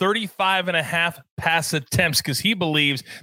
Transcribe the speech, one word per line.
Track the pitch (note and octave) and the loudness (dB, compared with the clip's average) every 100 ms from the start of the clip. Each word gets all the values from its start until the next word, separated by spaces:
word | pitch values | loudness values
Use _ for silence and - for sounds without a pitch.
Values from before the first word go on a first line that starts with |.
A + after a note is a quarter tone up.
thirty-five | F#3+ G#3+ G3+ - F#3+ F#3+ F3+ | 0 0 -4 -2 0 0 0
and | E3+ | -2
a | |
half | D3+ E3+ E3+ E3 - - | 0 0 -2 -4 -12 -6
pass | E3 E3 D#3 | 0 0 0
attempts | D#3+ - - E3+ - | -4 -2 0 2 2
'cause | - C3 | 0 0
he | G3+ | 0
believes | G#3+ E3+ D3+ D3 C3+ - - | 0 2 2 2 0 -6 -10